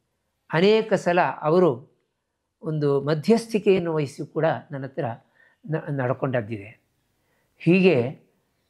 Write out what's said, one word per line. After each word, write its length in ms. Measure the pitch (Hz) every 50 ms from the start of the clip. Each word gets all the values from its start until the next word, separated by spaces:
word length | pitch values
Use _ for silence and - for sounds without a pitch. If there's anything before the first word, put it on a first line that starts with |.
| _ _ _ _ _ _ _ _ _ - -
ಅನೇಕ 400 | 160 180 208 214 220 220 220 208
ಸಲ 280 | 175 - 175 175 180
ಅವರು 760 | 165 135 123 - 156 151 160 185 180 160 123 120 - _ _ _ _ _ _ _ _ _ _ _ _ _ _ _
ಒಂದು 400 | - 165 156 156 147 143 139 139
ಮಧ್ಯಸ್ಥಿಕೆಯನ್ನು 920 | 139 143 160 156 - - 226 226 226 - - 208 - 208 185 190 170 170 160
ವಹಿಸಿ 400 | 156 147 123 - - 151 - -
ಕೂಡ 120 | 165 147 160 131 117 - -
ನನ್ನ 120 | 147 135 139
ಹತ್ರ 220 | 131 - 170 143 117 117 - _ _ _ _ _ _ _ _ - 220
ನ-, 320 | 156 151 - - 143 139
ನಡ್ಕೊಂಡದ್ದಿದೆ. 800 | 127 123 123 120 - 135 123 123 107 104 117 101 101 107 - _ _ _ _ _ _ _ _ _ _ _ _ _ _ _ _ -
ಹೀಗೆ 680 | - 165 175 190 180 185 160 123 117 131 170 - _ _ _ _ _ _ _ _ _ _